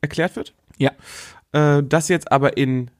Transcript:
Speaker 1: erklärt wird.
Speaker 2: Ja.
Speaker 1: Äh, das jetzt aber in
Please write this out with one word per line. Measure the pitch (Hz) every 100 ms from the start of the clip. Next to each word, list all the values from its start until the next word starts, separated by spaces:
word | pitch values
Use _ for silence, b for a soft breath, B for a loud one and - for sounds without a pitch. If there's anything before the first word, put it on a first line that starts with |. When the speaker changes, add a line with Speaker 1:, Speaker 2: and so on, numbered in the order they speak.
Speaker 1:
erklärt | 151 - 170 -
wird. | - _ _ _
Speaker 2:
Ja. | 139 - B B B B _
Speaker 1:
Äh, | 151 151 143
das | 139 151 156
jetzt | 175 -
aber | 135 139 -
in | 135 131 123